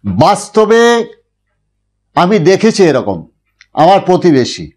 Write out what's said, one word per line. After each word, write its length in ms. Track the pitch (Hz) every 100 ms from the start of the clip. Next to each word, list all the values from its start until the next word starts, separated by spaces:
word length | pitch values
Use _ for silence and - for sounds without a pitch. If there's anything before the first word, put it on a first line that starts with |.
বাস্তবে 1080 | 101 92 160 196 - 220 214 226 233 233 233 - _ _ _ _ _ _ _ _ _
আমি 240 | - 175 208
দেখেছি 460 | 156 190 214 220
এরকম, 420 | 180 131 98 90 76 _ _ _ _
আমার 280 | - 160 196
প্রতিবেশী 720 | - 180 175 139 120 - 76